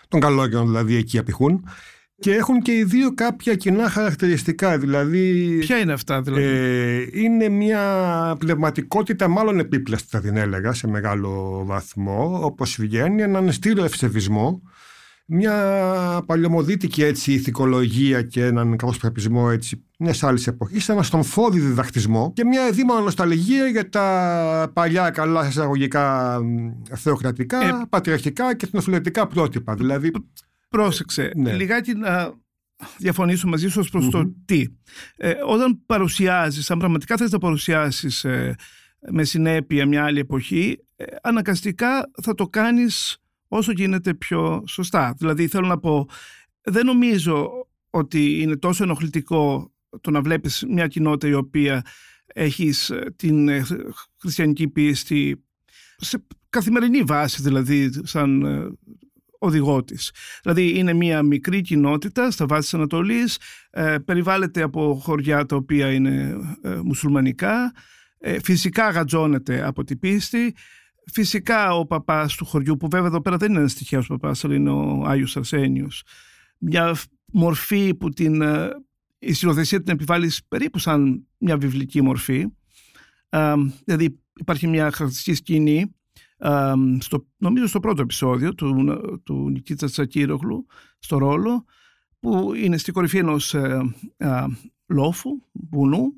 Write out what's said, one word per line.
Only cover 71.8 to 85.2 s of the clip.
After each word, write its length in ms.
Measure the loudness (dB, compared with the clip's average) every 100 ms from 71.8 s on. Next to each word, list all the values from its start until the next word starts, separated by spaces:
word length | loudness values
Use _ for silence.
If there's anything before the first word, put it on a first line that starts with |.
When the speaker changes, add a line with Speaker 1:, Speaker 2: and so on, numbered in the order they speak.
| 0
Speaker 2:
παπάς 500 | -4 0 0 0 -4
του 100 | -4
χωριού, 320 | -2 0 -2
που 100 | 0
βέβαια 160 | 0 0
εδώ 140 | 0
πέρα 160 | 0 0
δεν 120 | 2
είναι 100 | 2
ένας 140 | 2
τυχαίος 340 | 0 -4 -2 -2
παπάς, 380 | -4 -4 -4 -2
αλλά 100 | 0
είναι 140 | 0
ο 340 | 0 -2 -2 0
Άγιος 320 | 0 -2 -4
Αρσένιος, 640 | -4 -2 0 -2 -4 -10 -18 -20 -20 _ _ _
μια 380 | -2 0 0 -2 -8 _ _
μορφή 720 | 2 2 0 0 0 0 -2
που 140 | -4
την, 320 | -2 0 2
ε, 280 | 0 0 -4 -8 -16 _ _ _
η 140 | -4
σκηνοθεσία 480 | 0 2 2 2 0
την 100 | 0
επιβάλλει 380 | -2 0 0 0 -4 -6
περίπου 320 | -4 -4 -4
σαν 480 | 0 2 2 0 -6 _
μια 200 | 0 0
βιβλική 440 | 0 -2 -2 2
μορφή. 440 | 2 2 -2 -2 -4 -8 _ _ _ -20 -20 _ _
Ε, 240 | 0 2 2 0 -2 -2
δηλαδή 340 | 0 0 -2 _ -14
υπάρχει 280 | -6 -2 0
μια 160 | 2
χαρακτηριστική 500 | 0 0 -4 -4